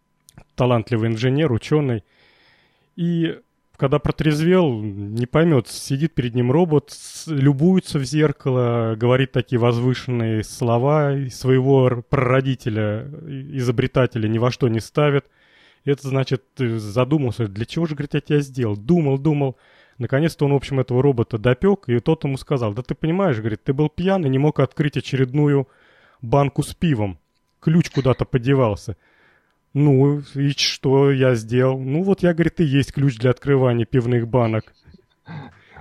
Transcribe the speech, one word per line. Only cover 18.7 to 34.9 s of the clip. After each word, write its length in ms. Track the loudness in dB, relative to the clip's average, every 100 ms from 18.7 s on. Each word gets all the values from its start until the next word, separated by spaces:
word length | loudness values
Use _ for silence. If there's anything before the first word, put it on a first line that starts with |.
| -4
Думал, 420 | 0 2 2 0
думал. 400 | 0 0 -2 -6 _ _ _ -10
Наконец-то 480 | -4 0 0 0 0
он, 60 |
в 40 | 0
общем, 240 | 0 -4
этого 200 | 0 2
робота 360 | 2 2 -2 -2
допёк, 500 | 0 2 2 0 0
и 120 | -2
тот 260 | 0 -2 -2
ему 100 | -6
сказал: 360 | -4 -2 -2
«Да 80 | -4
ты 120 | -8 -6
понимаешь, 420 | -2 0 0 0
говорит, 240 | -4 -4
ты 80 | -4
был 140 | -2 -2
пьян 360 | -2 -2 0 0
и 40 |
не 80 | 2
мог 200 | 0 0
открыть 380 | -2 -2 -4 -4
очередную 720 | -4 -2 0 0 2 2 -2 _ _ _ _ _
банку 420 | -2 0 2 -2
с 100 | -6
пивом. 440 | -4 -2 0 -2 -6 _ _ _ _
Ключ 280 | 0 2 0
куда-то 340 | 0 0 0 -2
подевался». 720 | -2 0 2 2 -2 -8 -14 _ _ _ _ _ _ _
«Ну, 480 | 0 4 4 4 0 -6 -4
и 140 | -2
что 600 | -2 -4 -4 0 4 4
я 240 | 4 2 2
сделал?» 440 | 0 0 2 0
«Ну, 240 | -2 -2
вот 200 | 0 2
я, 100 | 2
говорит, 260 | 2 0 0
и 40 | 2
есть 260 | 2 0
ключ 260 | 0 0 2
для 120 | 0
открывания 540 | 0 0 2 2 0 0
пивных 420 | 0 2 0 0
банок». 460 | 0 0 -2 -6 _ -20